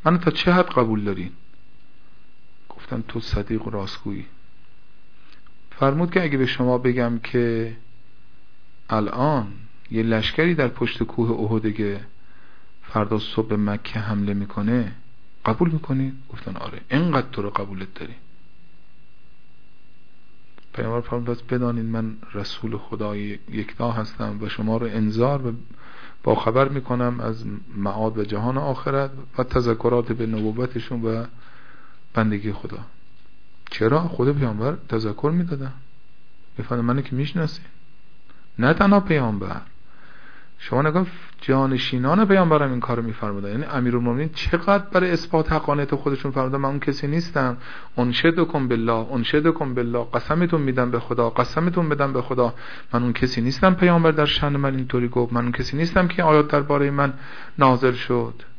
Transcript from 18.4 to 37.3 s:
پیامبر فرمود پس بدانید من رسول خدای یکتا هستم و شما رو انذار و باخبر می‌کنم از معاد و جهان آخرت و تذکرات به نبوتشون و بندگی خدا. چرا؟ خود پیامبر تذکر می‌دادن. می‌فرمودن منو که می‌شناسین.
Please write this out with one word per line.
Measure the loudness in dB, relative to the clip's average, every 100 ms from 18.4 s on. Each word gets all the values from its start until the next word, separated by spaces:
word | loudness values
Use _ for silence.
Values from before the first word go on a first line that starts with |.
| -10 -10 -10 -10 -10 -10 -10 -10 -10 -10 -10 -10 -10 -10 -10 -10 -10 -10 -10 -10 -10 -10 -10
پیامبر | -6 -2 -2
فرمود | -2 -4 -2
پس | -4
بدانید | -2 0 0 0
من | -2 -2 -2 -6 -8
رسول | -8 -6 -6 -4 -4
خدای | -6 -4 -4 -2 -4 -6 -6
یکتا | -4 -4 -2 -2
هستم | 0 -4 -4 -4 -4
و | -4
شما | -2 0 0
رو | 0
انذار | 0 2 4 2 2 -2
و | -4 -8 -10 -10 -10 -10 -2
باخبر | 2 4 4 4 4
می‌کنم | 2 0 2 2 0
از | -4 -4 -6 -6 -6 -2
معاد | -2 0 0 0
و |
جهان | -2 0 0 0
آخرت | 0 -2 0 0 0 -4 -4 -2
و |
تذکرات | 2 4 4 4 4 4 2
به | 0 0
نبوتشون | 2 0 0 -2 -2 -4 -2
و | 0 -2 -4 -8 -10 -10 -10 -10 -10 -10 -2
بندگی | 2 2 2 -2
خدا. | -4 -6 -8 -10 -10 -10 -10 -10 -10 -10 -10 -8
چرا؟ | 2 4 4
خود | 2 2 2 2
پیامبر | 0 0 -2 -2 -2
تذکر | -2 -2 0 2
می‌دادن. | 2 0 -2 -6 -8 -10 -10 -10 -10 -10 -10 -8 -6
می‌فرمودن | -2 0 2
منو | 2
که | 0 -2
می‌شناسین. | 0